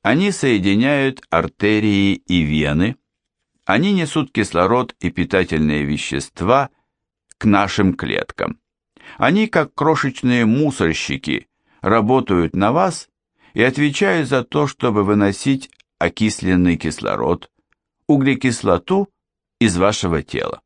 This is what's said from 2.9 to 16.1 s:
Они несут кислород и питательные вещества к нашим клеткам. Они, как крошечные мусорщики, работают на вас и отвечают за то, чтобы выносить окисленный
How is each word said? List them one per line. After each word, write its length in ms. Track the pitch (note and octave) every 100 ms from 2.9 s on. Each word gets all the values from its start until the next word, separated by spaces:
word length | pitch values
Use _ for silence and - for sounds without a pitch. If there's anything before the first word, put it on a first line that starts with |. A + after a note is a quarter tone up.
| C3+ _ _ _ _ _ _ -
Они 280 | G2+ F#3+
несут 380 | F#3+ D#3 D#3+ C3+
кислород 640 | - G2 - F#2 A#2+ A#2+ -
и 100 | F2+
питательные 760 | - E2+ F#2+ F2 D#2+ D2+ D2+
вещества 840 | C#2+ D2 - C#2 - - F2+ C3+ C#3 _ _ _ _ _ _ _
к 80 | G#2+
нашим 480 | G2+ G2 - F#2+
клеткам. 640 | F2 D2+ G1+ - - G1+ - _ _ _ _ - -
Они, 300 | A#2+ F#3+ A3
как 260 | F3 C#3+
крошечные 720 | - D3 D3+ C#3 B2+ B2+ B2 A2+
мусорщики, 1000 | B2+ D3+ C3 E2+ D2+ - C#2 - B1+ _ _ _ _
работают 760 | F#2+ A2+ G#2+ C3 A2 F2+ D#2+ F2
на 160 | G2+
вас 380 | D3 F#3+ - - _ _ _ _
и 100 | -
отвечают 640 | B2+ C3+ D3 C#3+ G3 F3 C3
за 160 | C3+
то, 240 | A#2+ D3 C#3+
чтобы 360 | - B2+ G#2
выносить 680 | G2 G#2 G2+ G2 C#3 C3+ - _ _ _
окисленный 800 | -